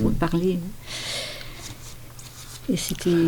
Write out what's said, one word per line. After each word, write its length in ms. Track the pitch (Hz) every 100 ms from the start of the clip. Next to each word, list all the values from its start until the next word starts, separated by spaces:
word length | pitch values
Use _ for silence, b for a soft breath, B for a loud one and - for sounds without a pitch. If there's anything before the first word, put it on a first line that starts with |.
| 107
reparler. 540 | - 165 170 185 180 175 - B B B B B B B B B B - - - - - - - - -
Et 60 | 180
c'était 320 | - - 180 170